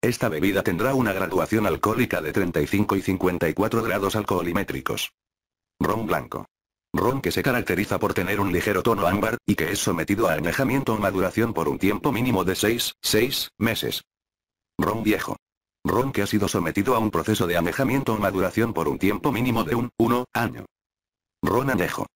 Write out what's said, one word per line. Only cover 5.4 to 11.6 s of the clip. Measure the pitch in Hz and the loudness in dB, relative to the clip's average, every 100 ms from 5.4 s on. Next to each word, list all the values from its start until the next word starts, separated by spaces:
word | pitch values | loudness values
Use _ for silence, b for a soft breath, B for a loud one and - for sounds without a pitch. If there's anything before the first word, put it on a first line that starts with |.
| _ _ _ _ | _ _ _ _
Ron | 95 107 110 | -2 0 0
blanco. | 82 60 - 50 _ _ _ _ | -2 -4 -10 -12 _ _ _ _
Ron | - 104 135 | -2 0 0
que | 92 | -2
se | 82 | 0
caracteriza | 92 123 - 87 104 95 | 0 0 0 -2 0 0
por | 101 | 0
tener | - 90 101 | -2 -2 -2
un | 101 | 0
ligero | 87 107 98 | 0 0 0
tono | 104 104 87 | 2 2 2
ámbar, | 101 110 117 | 2 0 -2
y | - 101 | -2 0
que | 80 | 0
es | 101 | -2
sometido | - 87 78 101 95 | -2 -2 0 0 2
a | |
añejamiento | 78 82 82 131 135 135 | 2 0 0 0 0 0
o | 110 | 0
maduración | 101 95 92 107 113 | 0 0 -2 0 0
por | 90 | 0